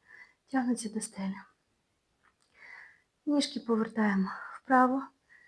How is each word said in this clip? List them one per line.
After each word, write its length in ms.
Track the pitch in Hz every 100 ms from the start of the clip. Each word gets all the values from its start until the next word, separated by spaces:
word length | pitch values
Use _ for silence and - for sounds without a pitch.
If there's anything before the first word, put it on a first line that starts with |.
| _ - - _ _
тягнуться 420 | 262 247 233 214
до 120 | 214
стелі. 360 | - 196 190 196 - _ _ _ _ _ _ _ _ _ _ _ - - - - _ _ 294
Ніжки 340 | 285 277 -
повертаємо 720 | - 220 220 220 214 196 190 - - -
вправо. 460 | - 262 254 269 269 _ _ -